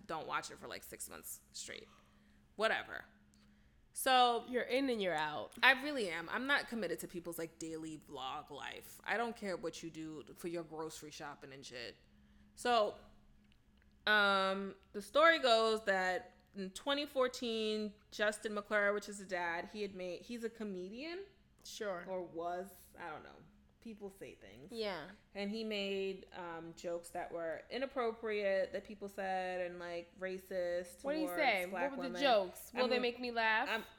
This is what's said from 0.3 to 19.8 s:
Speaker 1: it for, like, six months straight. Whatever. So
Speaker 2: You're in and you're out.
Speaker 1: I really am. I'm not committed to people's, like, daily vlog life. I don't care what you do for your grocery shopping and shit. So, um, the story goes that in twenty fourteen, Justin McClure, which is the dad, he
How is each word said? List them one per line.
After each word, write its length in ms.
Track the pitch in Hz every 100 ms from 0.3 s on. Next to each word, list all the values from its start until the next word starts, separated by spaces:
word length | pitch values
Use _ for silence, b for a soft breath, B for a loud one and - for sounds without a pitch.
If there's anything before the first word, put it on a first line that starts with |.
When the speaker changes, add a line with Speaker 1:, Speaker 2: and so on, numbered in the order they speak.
| 151 -
Speaker 1:
it 60 | 139
for, 80 | 131
like, 160 | 95
six 260 | - - -
months 300 | 82 - - -
straight. 360 | - - - - - b b b b _
Whatever. 500 | - 220 156 - 82 - - - b b b b b _
So 500 | - 269 254 247 226 220
Speaker 2:
You're 140 | 240
in 260 | - 254 269
and 140 | 226
you're 120 | 185
out. 380 | 151 151 147 - -
Speaker 1:
I 100 | 247 254
really 260 | 294 277 185
am. 200 | 165 165
I'm 140 | 220 269
not 200 | 277 -
committed 300 | 226 170 170
to 80 | 175
people's, 300 | 175 170 165
like, 200 | 165 -
daily 420 | 160 160 160 151 -
vlog 400 | 139 131 147 147
life. 500 | 135 120 - - - -
I 120 | 208
don't 180 | 233 220
care 200 | 202 170
what 260 | 165 -
you 80 | 165
do 340 | 156 156 151 - 147
for 100 | 175
your 140 | 170
grocery 480 | 160 156 160 - 156
shopping 420 | - 147 - 139
and 120 | 135
shit. 320 | 127 123 107 - - b b b b -
So, 380 | 247 233 208 - - - - - - - _ _ - - 208
um, 680 | 214 202 196 190 196 196 - -
the 100 | 208
story 360 | - 311 330 320
goes 420 | 262 226 226 220
that 460 | 202 190 185 180 - - _ 196
in 140 | 190
twenty 360 | - 285 285 294
fourteen, 840 | 269 254 - 240 226 214 214 214 - -
Justin 440 | - 214 214 220
McClure, 380 | 208 202 214 202
which 160 | 208 202
is 100 | 202
the 60 |
dad, 440 | 190 180 170 170 190
he 100 | 208